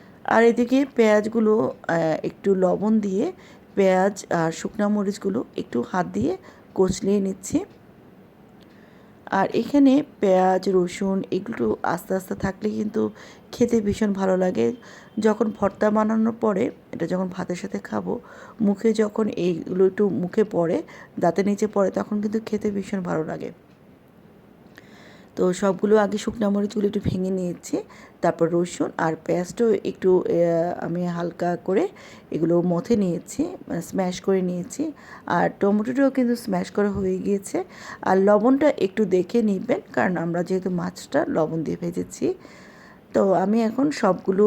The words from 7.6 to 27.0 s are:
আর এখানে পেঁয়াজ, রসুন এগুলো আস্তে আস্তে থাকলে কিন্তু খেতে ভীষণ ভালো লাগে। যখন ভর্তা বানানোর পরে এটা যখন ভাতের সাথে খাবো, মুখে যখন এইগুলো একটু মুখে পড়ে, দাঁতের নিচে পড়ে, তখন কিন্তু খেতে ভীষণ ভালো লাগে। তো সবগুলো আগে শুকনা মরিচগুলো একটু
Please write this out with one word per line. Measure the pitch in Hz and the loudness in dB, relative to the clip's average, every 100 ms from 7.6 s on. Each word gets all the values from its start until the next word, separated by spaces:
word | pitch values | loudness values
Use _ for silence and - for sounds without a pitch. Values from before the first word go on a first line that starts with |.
| 415 - - - - - - - - - - - - - - - - | -4 -12 -20 -20 -20 -20 -20 -20 -20 -20 -20 -20 -20 -20 -20 -20 -4
আর | 190 190 | 0 0
এখানে | - 233 285 277 269 - - | 0 2 6 6 6 2 0
পেঁয়াজ, | 202 185 185 185 190 | 4 4 4 2 2
রসুন | 185 180 - 190 196 185 | 2 2 0 -2 0 -2
এগুলো | 185 208 226 220 208 | -4 -4 -2 -2 0
আস্তে | - 175 - | -2 -2 -2
আস্তে | 190 185 | -6 -4
থাকলে | 208 196 190 214 | -6 -6 -4 -4
কিন্তু | 214 208 214 214 - - - - | -4 -4 -2 -2 -4 -18 -20 -14
খেতে | - 233 226 | 0 2 2
ভীষণ | 202 196 214 | 0 0 0
ভালো | 196 190 185 | 0 0 2
লাগে। | 185 - 233 240 - - - - | 0 0 0 -2 -12 -20 -10 0
যখন | 220 214 220 - | 2 2 -2 0
ভর্তা | 196 - 214 | -2 0 0
বানানোর | 214 214 220 226 226 | 2 2 2 0 0
পরে | 220 196 269 - - | 0 0 -2 -4 -14
এটা | - 170 | -8 -4
যখন | 185 185 | -2 -4
ভাতের | 180 180 180 | -6 -8 -8
সাথে | 196 202 | -8 -10
খাবো, | - 214 180 240 - - - - | -6 -6 -4 -6 -10 -20 -18 -2
মুখে | 202 196 226 | 0 2 2
যখন | 220 208 - 214 | 2 0 -2 -4
এইগুলো | - 175 165 - 180 190 | -2 -2 -2 -4 2 2
একটু | 190 202 | 2 0
মুখে | 170 180 - | 0 -2 0
পড়ে, | 214 170 165 226 - - - - | 0 0 0 -2 -4 -16 -16 -2
দাঁতের | 175 170 202 | 0 2 0
নিচে | 202 214 | 0 0
পড়ে, | 208 190 | 2 0
তখন | - 202 208 | 0 -4 -4
কিন্তু | 208 220 220 | -2 -4 -4
খেতে | 208 214 | -4 -2
ভীষণ | 202 185 196 | -4 -4 -6
ভালো | 175 165 | -4 -4
লাগে। | 165 160 - - - - - - - - - - - - - - - - - - - - | -4 -8 -10 -14 -20 -20 -20 -20 -20 -20 -20 -20 -20 -20 -20 -20 -20 -20 -20 -20 -12 -2
তো | 180 | 0
সবগুলো | 180 196 185 208 214 | 2 0 0 2 4
আগে | 202 208 | 2 -2
শুকনা | - 220 202 | -6 -2 0
মরিচগুলো | 202 208 214 202 | 0 0 0 -2
একটু | 202 | 0